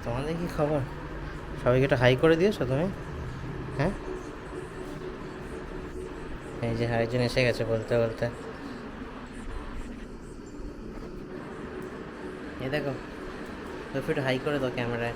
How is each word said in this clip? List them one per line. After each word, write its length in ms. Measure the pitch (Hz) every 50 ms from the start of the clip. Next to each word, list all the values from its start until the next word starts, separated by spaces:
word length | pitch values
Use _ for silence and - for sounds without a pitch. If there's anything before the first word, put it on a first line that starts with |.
| -
তোমাদের 300 | 120 117 123 139 151 165
কি 140 | 170 175 165 - -
খবর? 220 | 156 143 156 147 131 - - - - - - - - - - - - - - - -
সবাইকে 200 | 123 123 131 131
একটা 140 | 139 147 131
হাই 180 | 127 123 123
করে 200 | 127 160 160 165
দিয়েছো 300 | 160 175 208 208 - -
তুমি? 220 | 120 131 139 165 196 - - - - - - - - - - - - - - - - - -
হ্যাঁ? 140 | 139 175 202 - - - - - - - - - - - - - - - - - - - - - - - - - - - - - - - - - - - - - 135 151 - 123 - - - - - - - - - - - -
এই 140 | - 117 117
যে 120 | 113 117 117
আরেকজন 320 | 117 117 117 113 120 123
এসে 240 | 123 120 - - 127
গেছে 220 | 120 113 - 123
বলতে 320 | 110 113 113 110 - 123 120
বলতে। 320 | 117 113 113 - - 120 117 - - - - - - - - - - - - - - - - - - - - - - - - - - - - - - - - - - - - - - - - - - - - - - - - - - - - - - - - - - - 185 - - - - - - - - 73 73 - - - - - - - - - - - - - - - 123
এই 60 | 135
দেখো, 240 | 135 151 143 143 135 127 - - - - - - - - - - - - - - - - - - -
তো 80 | 135 131 -
একটু 120 | 156 151
হাই 180 | 135 131 127 131 127
করে 140 | 151 147 143
দাও 120 | 131 127 120
ক্যামেরায়। 380 | 127 120 117 120 117 117 117 117